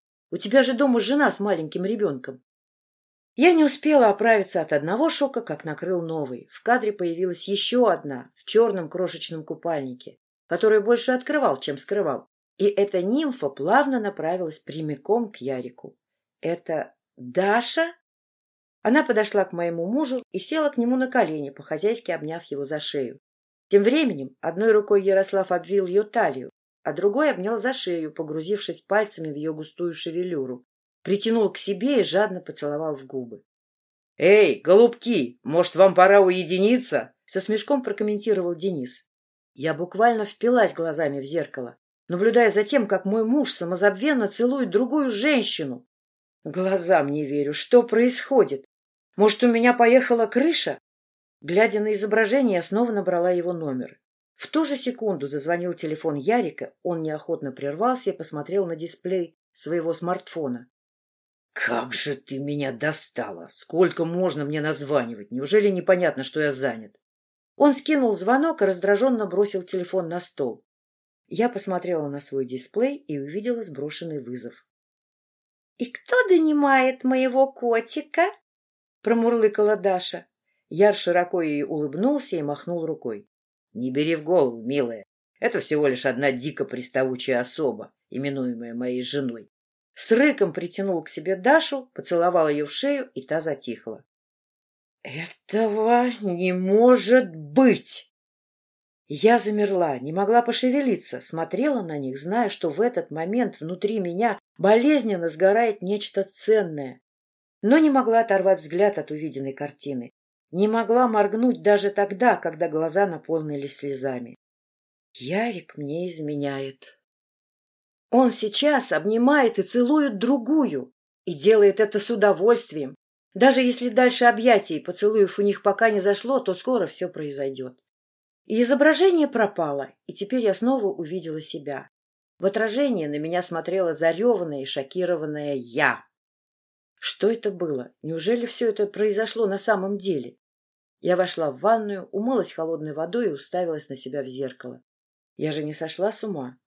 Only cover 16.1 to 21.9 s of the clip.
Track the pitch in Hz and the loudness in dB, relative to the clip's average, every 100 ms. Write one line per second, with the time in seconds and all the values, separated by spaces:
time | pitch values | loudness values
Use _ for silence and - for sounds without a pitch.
16.1 | _ _ _ 160 170 - 160 - _ _ | _ _ _ -6 -6 -4 -6 -6 _ _
17.1 | _ 123 170 196 220 240 - 330 339 _ | _ -6 -2 2 2 0 -2 -2 -6 _
18.1 | _ _ _ _ _ _ _ 208 269 302 | _ _ _ _ _ _ _ 2 2 4
19.1 | 214 208 208 185 170 170 170 175 247 285 | 2 2 0 -2 -2 -4 -4 -2 -2 -2
20.1 | 254 - 185 - 320 302 262 240 254 254 | -4 -6 -8 -4 -2 0 0 0 0 0
21.1 | 254 180 156 139 139 - 156 202 | 0 0 -2 -8 -12 -10 -4 -2